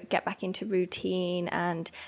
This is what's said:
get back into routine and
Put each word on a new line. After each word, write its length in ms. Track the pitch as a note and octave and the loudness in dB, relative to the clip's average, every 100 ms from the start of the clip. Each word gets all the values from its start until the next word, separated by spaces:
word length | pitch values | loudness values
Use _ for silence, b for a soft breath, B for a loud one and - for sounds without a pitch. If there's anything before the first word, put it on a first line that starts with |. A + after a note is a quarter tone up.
| - | 2
get 160 | - - | 0 0
back 160 | - | -2
into 240 | F#3 - A3 | -4 -2 2
routine 840 | F#3 F3+ - F#3 F#3 F3 F3+ F3 | 2 2 0 0 2 2 0 0
and 420 | F3 F3 E3 E3+ B | 0 0 0 -4 B